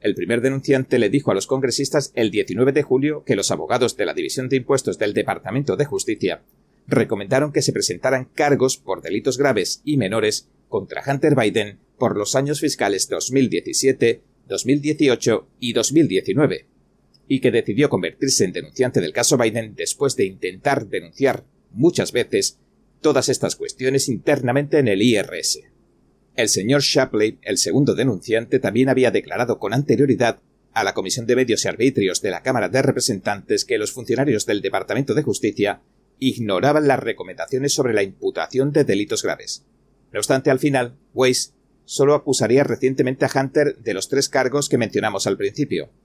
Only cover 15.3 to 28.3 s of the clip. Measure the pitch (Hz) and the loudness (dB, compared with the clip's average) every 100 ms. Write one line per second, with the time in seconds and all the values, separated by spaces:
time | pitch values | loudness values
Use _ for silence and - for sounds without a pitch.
15.3 | 107 - - 120 101 110 156 139 92 - | 0 -2 -10 -4 0 2 4 4 2 0
16.3 | 104 147 85 _ _ _ _ _ _ - | 0 0 0 _ _ _ _ _ _ -4
17.3 | 131 127 113 - 104 147 98 82 - 135 | 0 2 2 0 0 2 0 -4 -4 -2
18.3 | - 95 87 76 - - - 82 - 120 | 0 0 -2 -10 -2 0 0 -2 -2 0
19.3 | 135 117 113 110 95 82 - 139 - 98 | 2 2 0 -8 -8 -8 -2 -4 0 -2
20.3 | 95 92 92 143 135 101 101 85 - 131 | -2 -10 -4 -2 -2 -2 -10 -10 -2 0
21.3 | - - _ _ - 165 170 92 123 113 | 0 -8 _ _ 2 2 2 -2 -2 0
22.3 | 104 - - _ _ _ _ 156 135 123 | 0 -2 -6 _ _ _ _ 0 2 0
23.3 | 123 101 - - - 127 135 135 110 - | -2 -2 -4 -10 -4 -2 0 -2 -4 0
24.3 | 139 123 135 147 156 123 98 120 104 95 | 0 2 0 2 2 2 4 4 2 0
25.3 | 85 - - - _ _ _ _ _ _ | -6 -4 -6 -8 _ _ _ _ _ _
26.3 | - 110 - 101 143 143 147 131 104 107 | -2 0 0 2 2 2 2 0 2 0
27.3 | - - 98 - 110 139 92 127 92 - | 0 -4 -2 0 2 2 2 0 -2 -2